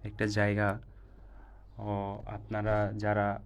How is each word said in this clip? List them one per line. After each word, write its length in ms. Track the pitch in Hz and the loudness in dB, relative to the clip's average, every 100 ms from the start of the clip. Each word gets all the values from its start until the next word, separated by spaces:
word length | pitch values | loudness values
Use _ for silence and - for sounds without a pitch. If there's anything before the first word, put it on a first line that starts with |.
একটা 220 | - - 107 | -10 0 2
জায়গা। 520 | 104 104 104 104 101 - - - - - - - - - - | 4 4 4 2 0 -8 -18 -20 -20 -18 -18 -18 -20 -18 -10
ও, 440 | 107 101 98 101 - | -4 -2 -2 -6 -8
আপনারা 680 | 104 104 107 107 107 104 104 | -10 -4 0 2 4 2 2
যারা 440 | 104 104 101 101 | 2 4 4 0